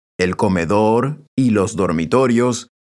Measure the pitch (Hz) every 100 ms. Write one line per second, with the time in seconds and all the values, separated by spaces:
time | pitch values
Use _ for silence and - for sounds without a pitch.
0 | _ - 90 90 104 92 82 104 110 117
1 | 135 151 - - 127 104 92 85 87 82
2 | 80 123 131 117 123 117 - _